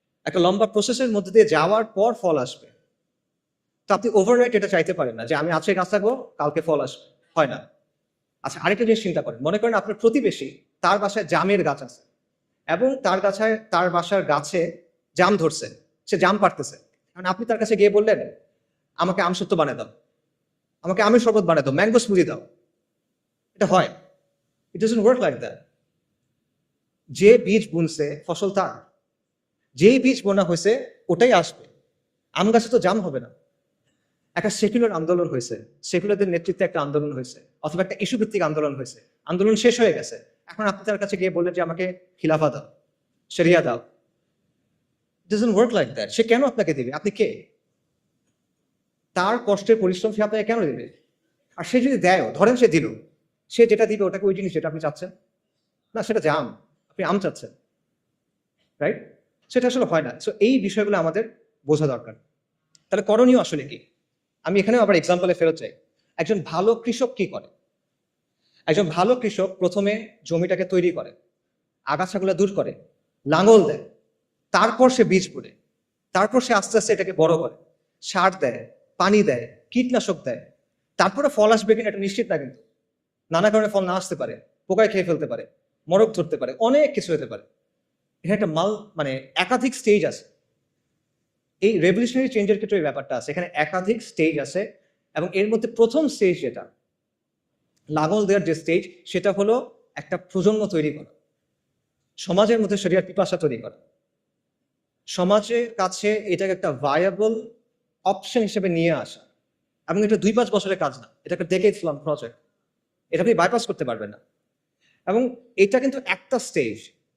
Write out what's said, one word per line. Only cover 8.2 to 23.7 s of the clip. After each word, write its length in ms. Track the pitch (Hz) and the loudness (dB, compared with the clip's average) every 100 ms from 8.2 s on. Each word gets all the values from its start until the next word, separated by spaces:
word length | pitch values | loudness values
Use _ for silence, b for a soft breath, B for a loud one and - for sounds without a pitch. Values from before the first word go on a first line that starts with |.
| _ _ | _ _
আচ্ছা, 180 | 139 - | -12 -4
আরেকটা 240 | 165 208 | -2 0
জিনিস 180 | 226 220 | 2 0
চিন্তা 200 | 196 151 | 0 -4
করেন, 180 | 131 113 | -6 -6
মনে 180 | 143 208 | -2 0
করেন 160 | 233 | 0
আপনার 240 | 214 202 208 | -2 -4 0
প্রতিবেশী, 600 | 226 214 143 - 135 - _ _ | 2 2 0 -4 -10 -14 _ _
তার 180 | 175 202 | 0 0
বাসায় 260 | 202 214 | 0 -4
জামের 400 | 175 165 180 202 | -2 0 2 0
গাছ 180 | 151 139 | 0 -4
আছে 200 | 123 - _ _ _ _ _ _ - | -8 -20 _ _ _ _ _ _ -6
এবং 360 | 170 262 269 | 0 0 0
তার 180 | 190 190 | 0 0
গাছায়, 380 | 196 202 220 220 - | 0 0 -2 -2 -2
তার 200 | 170 180 | 0 0
বাসার 320 | 175 170 196 | 0 0 -2
গাছে 600 | 190 156 147 185 170 - _ _ _ | 0 -2 -2 -4 -4 -6 _ _ _
জাম 220 | - 180 202 | 0 2 4
ধরছে, 340 | 160 - 110 - _ _ - | 0 -2 -12 -16 _ _ -4
সে 120 | 190 | 0
জাম 200 | 180 202 | 2 4
পাড়তেছে। 380 | 190 160 135 - _ _ _ | 0 0 -12 -12 _ _ _
এখন 120 | 175 185 | -10 -6
আপনি 200 | 185 233 | -6 -4
তার 120 | 220 | -2
কাছে 180 | 220 214 | 0 4
গিয়ে 140 | 208 | 4
বললেন, 400 | 202 220 190 - - _ _ _ _ _ | 4 2 0 -2 -16 _ _ _ _ _
"আমাকে 280 | - 175 185 | -6 -4 0
আমসত্ত্ব 340 | 175 180 190 175 | -2 -2 -2 0
বানিয়ে 200 | 147 117 | 0 -2
দাও, 100 | - _ _ _ _ _ _ _ _ _ | -12 _ _ _ _ _ _ _ _ _
আমাকে 200 | 170 185 | -6 0
আমের 180 | 208 233 | 4 4
শরবত 220 | 233 214 | 4 2
বানিয়ে 220 | 170 160 | 4 2
দাও, 100 | 139 | 2
ম্যাঙ্গো 240 | 139 214 226 | 0 2 2
স্মুদি 260 | 226 190 | 2 2
দাও", 220 | 156 113 - _ _ _ _ _ _ _ _ _ _ | 0 -2 -16 _ _ _ _ _ _ _ _ _ _
এটা 120 | - | -4
হয়? 220 | 185 | 2